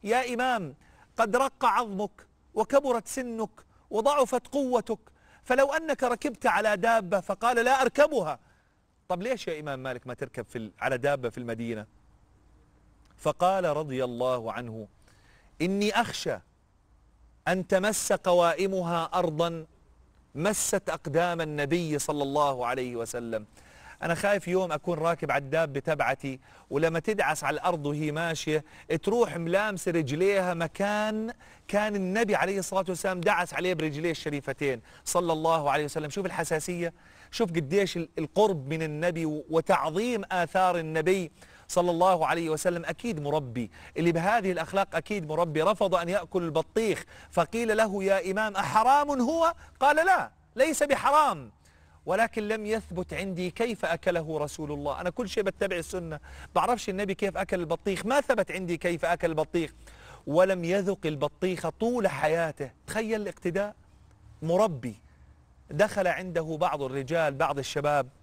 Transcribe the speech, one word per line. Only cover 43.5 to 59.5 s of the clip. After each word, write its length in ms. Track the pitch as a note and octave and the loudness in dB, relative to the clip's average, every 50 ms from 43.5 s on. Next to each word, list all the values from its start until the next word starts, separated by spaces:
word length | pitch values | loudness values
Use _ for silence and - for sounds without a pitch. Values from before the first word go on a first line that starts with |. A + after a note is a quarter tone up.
| A2+ B2 A#2+ G2+ - - - - - | -6 -6 -6 -6 -8 -16 -20 -12 -4
اللي 160 | - D#3+ E3+ E3+ | 0 2 2 2
بهذه 400 | E3 E3 F#3+ A3 A#3+ G3 F#3+ F3+ | 2 2 2 2 2 2 0 -2
الأخلاق 440 | E3+ E3 D#3 - G3 G3 - - | -2 -4 -2 0 -2 -2 0 -2
أكيد 320 | E3 D#3+ - G#3 G#3 E3 D3 | -6 -4 -4 -6 -6 -4 -4
مربي. 340 | D#3 D#3 F3 E3+ D3 D#3 D#3 | 0 0 0 0 2 2 2
رفض 320 | F#3 G#3+ F3 G#3+ F#3+ E3+ | 2 2 2 2 2 2
أن 140 | F3 E3+ E3+ | 0 0 0
يأكل 340 | F#3 G3+ E3+ - - F#3+ F3 | -2 -2 -4 -2 -2 -2 -2
البطيخ، 600 | E3 D3 D#3+ D#3+ - - G#3+ A3+ A3 E3+ - - - - - - - | 0 0 -2 -2 0 -2 0 0 0 0 -2 -4 -14 -20 -20 -20 -6
فقيل 460 | - - E3+ D#3+ - A3+ A#3+ A3+ G#3+ | 0 0 0 0 0 -4 0 0 2
له: 280 | G#3+ A3+ G#3+ F#3+ G3+ F#3+ | 2 2 0 0 -2 2
"يا 260 | F#3+ G3 G3 E3+ F#3 | 2 2 2 2 -2
إمام، 260 | F#3+ G3+ A3 G#3+ G3+ | -2 -2 -2 -2 -2
أحرام 640 | F#3+ G3 D3 C3 A3 A3 B3 C4+ C#4+ D4 C#4+ C#4+ C4 | -2 -4 2 2 4 6 6 6 6 4 2 0 0
هو؟" 340 | B3 A3+ D#4+ E4 E4 E4 E4 - - - - - | 0 0 2 2 2 2 0 -2 -12 -20 -6 2
قال: 160 | C4 C#4 - | 4 4 6
"لا، 340 | D#4 E4 F#4 F#4+ E4 - A2 _ _ _ _ _ | 6 6 4 4 4 2 -4 _ _ _ _ _
ليس 260 | A3 C4 D#4+ D4+ - D4 | 0 2 2 2 0 2
بحرام، 680 | C#4+ C#4 - - B3+ C#4 D4+ D#4 C4+ G#3 D#3 C3 A2 - _ _ - _ _ - - _ - _ | 2 2 2 4 4 6 6 6 4 2 -2 -6 -16 -18 _ _ -20 _ _ -20 -20 _ -16 _
ولكن 420 | - F3 G3+ A3+ A3 - A3+ G#3+ G#3 | 0 2 2 2 2 0 -4 -2 -2
لم 180 | G#3+ A3 G#3+ | -2 -4 -2
يثبت 480 | G#3 G#3+ A3 - - F3+ E3 F#3 - - | -2 -2 -2 -4 -6 -6 -6 -6 -6 -6
عندي 360 | D3 F#3 G3 F#3 E3 F3+ F3+ | -6 -6 -6 -4 -4 -4 -4
كيف 340 | - - A#3 B3 A3+ F3 - | -2 -2 -2 -2 -2 -2 -2
أكله 540 | E3 E3 E3 - - F3 E3+ D#3+ D3+ D#3+ D3+ | -2 -2 0 0 0 0 0 -2 -2 -4 -4
رسول 340 | D3 D3 - - D#3 D3 D3 | -4 -4 -6 -8 -8 -6 -6
الله. 280 | C#3+ C#3+ D3 C3+ - | -6 -4 -6 -6 -4
أنا 100 | F3 F3+ | -4 -6
كل 180 | E3+ - B3 F#3+ | -4 -4 -6 -2
شيء 140 | - - G3+ | -2 0 0
بتبع 340 | F#3+ F#3 - G3+ G3 F#3+ | -2 -2 -2 -2 -2 -2
السنة، 440 | F3 D#3+ - - F#3 F3 E3 D#3 D3 - - - - - - - | -4 -6 -6 -6 -8 -6 -6 -10 -10 -12 -16 -18 -18 -18 -2 0
بعرفش 340 | F3+ D#3 G3+ B3 A3 - - | 0 2 2 0 0 -2 -6
النبي 260 | F#3+ F#3 G#3 F#3+ F#3+ | -4 -4 -2 -4 -2
كيف 220 | - - G3 F3+ | -2 -2 -2 -2
أكل 240 | F3 G3 - - F#3 | -2 -4 -2 -2 -2
البطيخ، 460 | F3 D#3 E3 E3 - G#3 F#3+ E3 - | 0 -2 -2 -2 -2 -2 -4 -2 -2
ما 140 | G3+ B3+ D4 | 0 2 2
ثبت 300 | C#4 - C4 A3 F#3+ - | 2 2 2 2 2 -2
عندي 260 | D#3+ F3+ F#3+ E3+ F3 | -2 -6 -4 -4 -4
كيف 280 | D#3+ - F3+ F3 E3 - | -2 0 -2 0 0 0
أكل 260 | E3 F3 E3 - E3+ | 0 0 2 2 0
البطيخ". 420 | D#3+ D#3 D#3 - | 2 0 -2 0